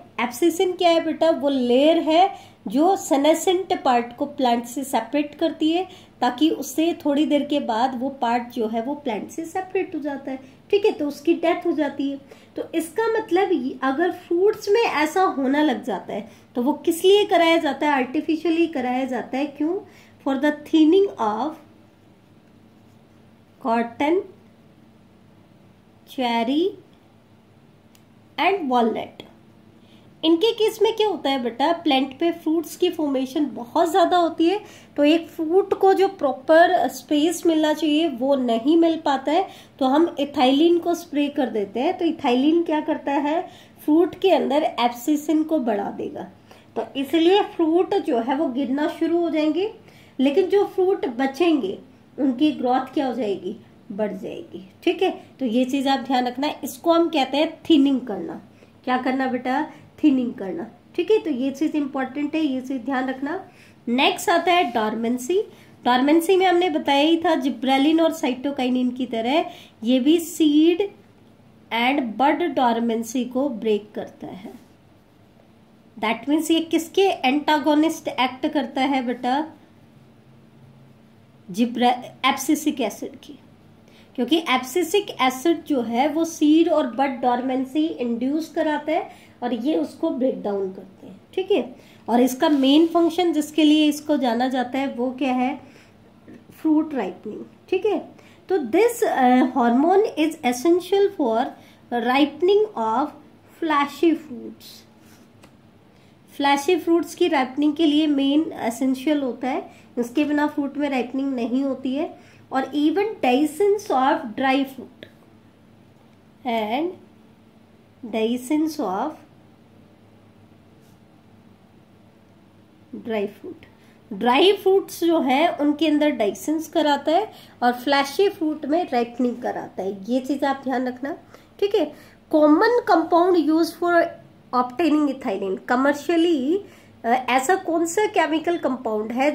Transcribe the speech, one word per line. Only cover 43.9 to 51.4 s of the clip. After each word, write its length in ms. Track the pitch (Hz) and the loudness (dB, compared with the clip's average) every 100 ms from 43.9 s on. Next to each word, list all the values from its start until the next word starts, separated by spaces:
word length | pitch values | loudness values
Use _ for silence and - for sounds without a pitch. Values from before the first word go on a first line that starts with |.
| 311 370 - | 4 4 2
के 120 | 381 | 2
अंदर 320 | 302 240 285 | 4 4 0
एब्सिशन 800 | - - 240 - - 294 294 311 | 0 0 -2 -2 -2 0 2 0
को 160 | 311 311 | 2 0
बढ़ा 300 | 233 202 202 | 0 -2 -4
देगा, 360 | 208 - 196 190 - - - - 233 | -6 -8 -10 -14 -18 -20 -20 -12 -10
तो 100 | - 269 | -8 -6
इसलिए 460 | 277 330 330 403 392 | -2 2 4 4 2
फ्रूट 480 | - 320 339 349 403 | 0 2 2 2 0
जो 220 | 311 240 | 0 -2
है 160 | 240 277 | 0 -2
वो 120 | 311 | -2
गिरना 380 | 240 226 277 311 | -2 -2 -2 -2
शुरू 300 | - 330 339 | -2 -2 0
हो 100 | 339 | 0
जाएंगे, 420 | 302 311 302 427 - - - - - | 0 0 0 -4 -6 -18 -20 -14 -2
लेकिन 300 | 262 330 359 | 2 2 2
जो 140 | 403 392 | 2 2
फ्रूट 400 | - 370 392 294 | 0 0 0 -2
बचेंगे 720 | 233 269 - | -2 -4 0